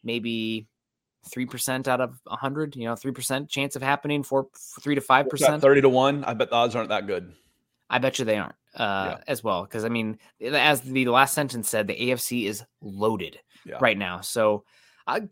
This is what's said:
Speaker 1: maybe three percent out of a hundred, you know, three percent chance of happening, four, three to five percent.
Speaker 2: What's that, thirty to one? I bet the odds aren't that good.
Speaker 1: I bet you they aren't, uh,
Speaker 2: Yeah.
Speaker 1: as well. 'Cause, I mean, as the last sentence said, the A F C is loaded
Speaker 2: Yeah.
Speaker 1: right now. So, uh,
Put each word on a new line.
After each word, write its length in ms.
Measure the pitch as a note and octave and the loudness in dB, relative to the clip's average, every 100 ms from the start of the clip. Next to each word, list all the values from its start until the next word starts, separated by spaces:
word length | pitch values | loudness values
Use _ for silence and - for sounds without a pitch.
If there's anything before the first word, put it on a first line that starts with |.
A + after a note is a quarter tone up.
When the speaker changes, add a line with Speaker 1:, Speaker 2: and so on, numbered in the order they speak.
Speaker 1:
maybe 640 | A2+ A#2 A#2 A2+ A2 A2 G#2+ _ _ _ _ _ - | -8 -6 -4 -4 -4 -4 -8 _ _ _ _ _ -12
three 160 | - B2+ | -8 -8
percent 420 | B2 - C3 C3+ | -6 -4 -2 0
out 140 | B2+ | 0
of 180 | B2+ B2+ - | 0 -6 -12
a 80 | A2 | -6
hundred, 400 | C3+ C#3+ D3+ C3 | -4 -4 -4 -6
you 100 | A2+ | -6
know, 100 | A#2 | -6
three 160 | C3+ | -6
percent 380 | C3 B2+ C3+ D3 | -6 -4 -4 -4
chance 260 | - C#3 C#3 | -4 -4 -2
of 40 | |
happening, 420 | C3+ C#3+ D3+ D3 | 0 0 0 -2
four, 240 | C3+ C3+ C3+ - - - | 0 -2 -2 -8 -20 -8
three 140 | D3 C#3+ | -2 0
to 60 | |
five 280 | - C3 C3+ | 4 4 4
percent. 220 | C3+ C#3+ | 4 4
Speaker 2:
What's 80 | D3+ | 6
that, 60 | C#3 | 6
thirty 140 | C#3+ | 8
to 80 | C3+ | 8
one? 360 | B2+ C3+ C#3+ C#3 | 6 4 2 -2
I 80 | |
bet 160 | A2+ B2 | -2 0
the 60 | A#2 | 2
odds 200 | A#2 A2+ | 2 0
aren't 140 | A2 | -2
that 180 | G#2 G2 | -2 -2
good. 260 | F#2 F2 - _ _ _ _ - | -4 -6 -16 _ _ _ _ -2
Speaker 1:
I 100 | B2+ | 0
bet 200 | C3 - | 0 0
you 60 | A#2 | 0
they 120 | G#2+ | 0
aren't, 180 | E2+ - _ - | -2 -10 _ -6
uh, 400 | A2 G2 F#2+ - | -2 -2 -2 -6
Speaker 2:
Yeah. 60 | - | -6
Speaker 1:
as 160 | C3 | -4
well. 220 | A2+ F#2 G2 | -2 -2 -4
'Cause, 180 | A2+ | -6
I 60 | A2+ | -2
mean, 300 | A#2 A2 A2 _ _ | -2 -4 -6 _ _
as 400 | A#2 C#3+ C3+ C#3+ | -4 2 4 2
the 240 | C3 C3 B2 | 0 0 4
last 260 | A#2+ C3+ | 6 4
sentence 360 | - C#3+ B2 G#2+ | 2 -2 -4 -2
said, 180 | A2 G2+ | -2 -2
the 140 | - | -2
A 80 | B2 | -2
F 80 | B2 | -2
C 260 | - B2 G2+ | -2 -4 -4
is 180 | G#2 - _ | -6 -12 _
loaded 580 | G#2 G2 A2 G#2+ D#2+ - _ _ - | -14 -2 -2 0 -6 -12 _ _ -16
Speaker 2:
Yeah. 120 | - | 0
Speaker 1:
right 160 | B2+ G2+ | 0 2
now. 240 | F#2+ F2+ | -4 -6
So, 420 | F#2 - A2 G#2 - _ _ _ - | -4 0 2 2 -4 _ _ _ -4
uh, 140 | G3 G#3 | -4 0